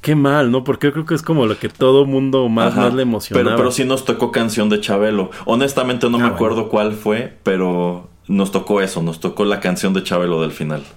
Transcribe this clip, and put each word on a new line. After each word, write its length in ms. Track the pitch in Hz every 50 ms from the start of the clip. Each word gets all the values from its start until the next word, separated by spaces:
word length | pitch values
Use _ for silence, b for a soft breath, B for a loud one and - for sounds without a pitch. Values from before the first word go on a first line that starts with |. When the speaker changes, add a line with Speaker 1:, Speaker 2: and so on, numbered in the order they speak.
Speaker 1:
Qué 140 | - - 151
mal, 340 | 151 139 139 139 151 139 120
¿no? 120 | 120 131 127
Porque 240 | 143 131 - - 143
yo 40 |
creo 140 | 139 156 160
que 80 | - 170
es 80 | 143
como 240 | - - 165 151 123
lo 120 | 110 104 -
que 100 | - 104
todo 380 | - - 135 131 131 139 143
mundo 420 | 135 135 135 135 135 131 135 127 120
más, 240 | 113 113 - -
Speaker 2:
Ajá. 100 | - 104
Speaker 1:
más 120 | - 120 123
le 80 | 131
emocionaba. 440 | 131 123 113 104 - - - 123 -
Speaker 2:
Pero, 100 | 107 110
pero 140 | 120 123 123
sí 120 | 123 - 131
nos 200 | 127 135 135 -
tocó 280 | - 117 - 127 117
canción 360 | - 120 117 113 107 117 104 107
de 120 | 107 104
Chabelo. 500 | 107 - 104 98 104 107 107 101 95 92 B B B
Honestamente 640 | - 113 120 139 139 139 - 127 127 123 117 127 120
no 80 | 120
Speaker 1:
Ah, 20 | 120
Speaker 2:
me 60 | 120
Speaker 1:
bueno. 100 | 120 -
Speaker 2:
acuerdo 340 | - 120 110 107 113 107 -
cuál 240 | - 107 104 107
fue, 400 | 107 107 - 107 104 113 127 127 - - -
pero 640 | - 95 92 92 90 90 87 87 87 87 87 90 - - - _
nos 240 | - 101 98 98 95
tocó 300 | - 98 95 - 104 101
eso, 200 | 95 95 - 87
nos 200 | 82 82 80 -
tocó 240 | - 92 87 - 104
la 160 | 101 101 98
canción 340 | - 92 90 90 - 95 95
de 80 | 95
Chabelo 380 | 92 - 95 87 90 87 85 80
del 80 | 80 78
final. 320 | 73 - 80 76 76 76 - - -